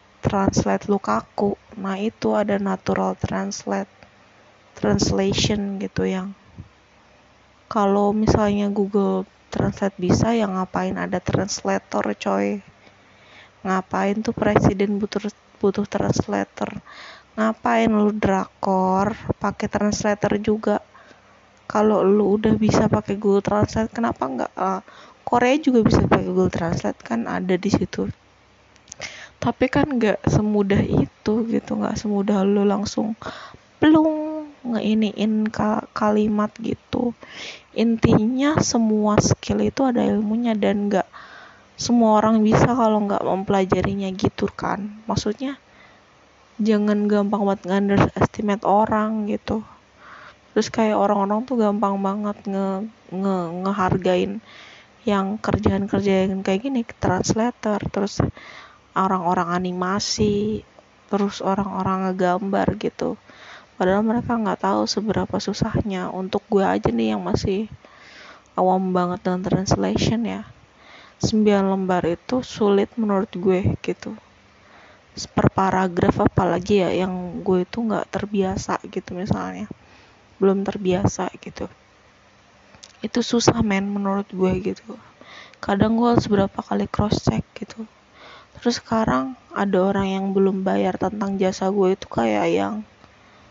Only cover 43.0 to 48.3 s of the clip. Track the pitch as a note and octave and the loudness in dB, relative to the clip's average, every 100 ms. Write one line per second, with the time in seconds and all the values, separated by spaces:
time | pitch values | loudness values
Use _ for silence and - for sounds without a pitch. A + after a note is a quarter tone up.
43 | G3+ G3 - F#3 G3+ G3+ F#3+ F#3+ G3 G3 | 0 -2 0 -2 0 0 2 0 0 -2
44 | G3 F#3 F#3+ - G3+ - F3+ F#3+ G#3 G#3 | -4 -2 -4 -2 -6 -4 -6 -4 -6 -10
45 | A3+ G#3+ G#3 G#3 C4+ C#4 _ - - - | -6 -4 -4 -4 -6 -10 _ -20 -20 -20
46 | _ _ _ _ _ - G#3+ G#3 G#3 G#3 | _ _ _ _ _ -4 2 2 2 2
47 | G#3 G#3 G3+ G3+ G3 G3 F3 G3 G3+ G3+ | 2 2 2 0 0 0 0 0 2 4
48 | - - - | 2 2 -2